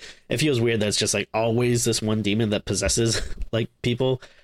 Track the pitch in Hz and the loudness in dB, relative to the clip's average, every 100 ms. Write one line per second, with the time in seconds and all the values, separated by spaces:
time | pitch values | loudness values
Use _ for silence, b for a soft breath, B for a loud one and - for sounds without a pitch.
0 | B B - 120 156 127 117 113 107 - | B B -6 -2 0 2 2 2 0 0
1 | 104 101 95 107 117 113 123 120 117 110 | 0 0 -2 0 0 2 2 2 2 0
2 | 110 107 104 107 113 101 - 98 95 - | 0 0 2 2 2 0 -2 -2 0 0
3 | 117 113 - - - 113 113 _ 123 120 | 0 0 -4 -6 -4 -4 -4 _ -4 0
4 | 131 127 B B | 0 -2 B B